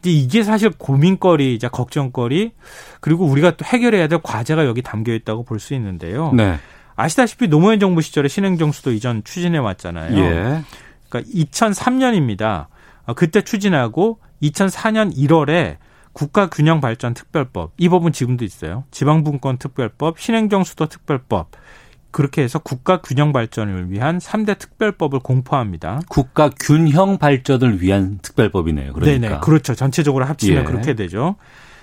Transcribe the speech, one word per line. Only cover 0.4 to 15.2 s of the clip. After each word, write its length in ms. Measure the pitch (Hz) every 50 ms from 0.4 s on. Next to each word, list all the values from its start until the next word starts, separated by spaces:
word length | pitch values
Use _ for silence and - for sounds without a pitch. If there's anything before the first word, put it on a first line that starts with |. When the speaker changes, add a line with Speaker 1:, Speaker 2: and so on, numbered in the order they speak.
| 226
Speaker 1:
사실 280 | 202 220 214 202 220
고민거리이자 960 | - - - - 135 139 143 180 196 185 - 185 175 151 139 131 123 110 120 120
걱정거리 840 | - - 127 - - 151 139 131 123 - 120 120 131 170 208 233 - - - - - - - - - -
그리고 240 | - 147 156 170 190
우리가 300 | 156 135 139 151 180 165
또 80 | - -
해결해야 420 | - - 247 233 240 226 196 170
될 140 | 151 160 170 -
과제가 440 | - - 113 117 - 156 160 160
여기 160 | 135 113 120 127
담겨 320 | - - 107 113 117 117
있다고 300 | 113 - - 110 110 120
볼 140 | - 110 107
수 140 | - - 143
있는데요. 560 | 135 117 101 92 85 78 85 92 131 160 160 135
Speaker 2:
네. 260 | 120 110 98 87 82 - - - - - - _
Speaker 1:
아시다시피 540 | - 110 160 156 - 247 226 - _ 247 196
노무현 320 | 151 151 170 208 226 214
정부 220 | 202 190 180 160 156
시절에 260 | - - 151 143 139
신행정수도 640 | - - 196 196 185 165 160 151 143 - - 139 120
이전 320 | 107 104 127 120 110 104
추진해 320 | - - 185 175 175 170 160
왔잖아요. 580 | 131 107 92 - - 90 85 85 80 82 - 101
Speaker 2:
예. 440 | 95 87 82 82 92 117 143 160 151 - - - - - - _ _ _
Speaker 1:
그러니까 220 | - 123 117 - -
이천삼 680 | 185 156 156 - - 233 220 202 - - 254 247 262
년입니다. 680 | 262 254 233 196 147 120 104 92 107 110 104 85 71 - - - - - - - _
어, 80 | - 120
그때 260 | - 175 160 - 214 196
추진하고 760 | - - 208 196 208 185 147 123 113 113 151 180 226 226 - _ - _ _
이천사 500 | - 151 151 - 196 190 180 - - 226
년 200 | 214 220 214 196 -
일월에 680 | 127